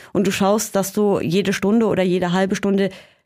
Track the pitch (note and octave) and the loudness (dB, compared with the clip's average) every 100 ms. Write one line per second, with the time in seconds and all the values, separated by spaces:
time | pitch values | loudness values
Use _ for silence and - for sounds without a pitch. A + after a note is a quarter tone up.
0 | - - G3 F#3+ G3 G#3+ G#3+ G3 F#3+ - | -6 -2 0 0 2 2 0 -4 -2 0
1 | G#3 F#3+ - F3+ G3+ G3+ G3 A3+ A3 F3 | 0 0 0 0 0 -2 0 2 2 2
2 | F#3 F3+ F3 F3+ F#3+ G3 G3 G#3 G3 - | 0 0 0 0 0 -2 0 0 -2 -6
3 | - _ | -20 _